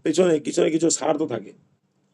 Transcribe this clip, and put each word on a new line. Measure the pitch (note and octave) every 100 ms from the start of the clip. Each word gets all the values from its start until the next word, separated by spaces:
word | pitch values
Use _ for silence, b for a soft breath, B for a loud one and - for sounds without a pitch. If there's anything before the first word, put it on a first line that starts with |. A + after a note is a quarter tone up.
পেছনে | D#3+ D#3 F#3 D#3
কিছু | - -
না | E3+
কিছু | D#3 D#3+
স্বার্থ | - C#3+ D3+
থাকে। | D#3 A#2 G2 - _ _ _ _ _